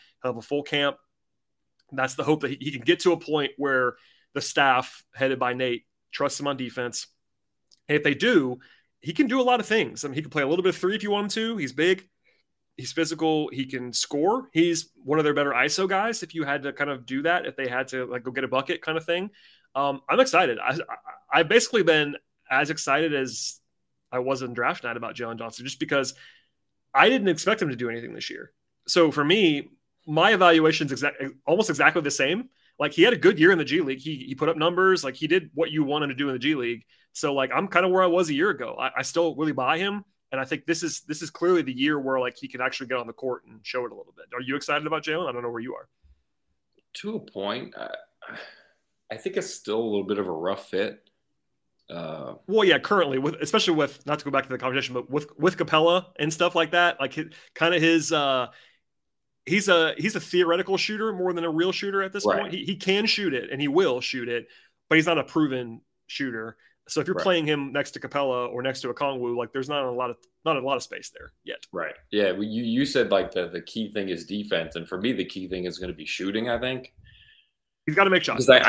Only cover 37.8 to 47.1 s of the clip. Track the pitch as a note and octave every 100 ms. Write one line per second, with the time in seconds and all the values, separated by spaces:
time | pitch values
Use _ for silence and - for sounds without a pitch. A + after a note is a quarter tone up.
37.8 | F#3 F#3 F#3 F3 D#3+ C#3+ G3+ - A#2 -
38.8 | B2+ - C3 E3+ E3 C#3+ D#3 C3+ B2+ D#3+
39.8 | G3 G#3 - _ - C3+ C3 D3+ - D#3+
40.8 | E3 - - D3+ D#3+ - F3 F3+ C3+ B2+
41.8 | C#3+ D3 C3 C3 B2 - C3+ B2 B2+ -
42.8 | B2+ B2+ A#2 A#2 C3 B2 A#2+ A2 G#2 B2+
43.8 | A#2+ G2+ - - - B2 C3 C#3 - D3
44.8 | D3+ D#3 D3+ D#3 D#3+ A#2+ A#2+ A#2 B2 -
45.8 | - _ _ _ _ _ _ _ _ _
46.8 | _ - G3+